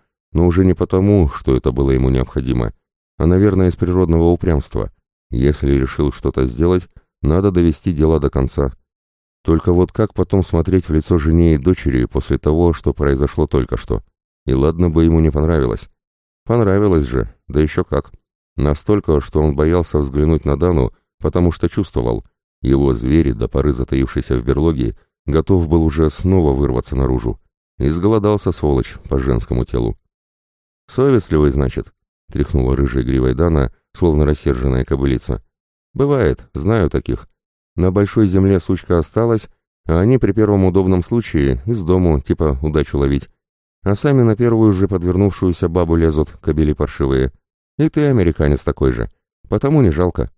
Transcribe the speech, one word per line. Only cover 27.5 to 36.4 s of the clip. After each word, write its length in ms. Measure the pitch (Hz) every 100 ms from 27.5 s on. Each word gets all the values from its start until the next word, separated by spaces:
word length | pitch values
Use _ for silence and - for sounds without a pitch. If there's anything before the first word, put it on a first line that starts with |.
| _ _ -
Изголодался, 720 | 67 82 95 110 101 104 98
сволочь, 460 | 87 76 67 - - -
по 80 | 69
женскому 480 | 65 58 - 60 62
телу. 320 | 60 57 - _ _ _ _ _ _ _ _ -
«Совестливый, 640 | - 139 123 - 78 73
значит?» 420 | 65 65 - 57 _ _ _ -
тряхнула 440 | 71 71 71 64 65
рыжей 280 | 69 64
гривой 300 | 60 65 64
Дана, 380 | 64 85 78 62 - _
словно 320 | - 85 76 73
рассерженная 600 | 73 71 62 67 64 64
кобылица. 580 | 67 67 62 - 57 - _ _ _ _
«Бывает, 540 | - 143 143 92 62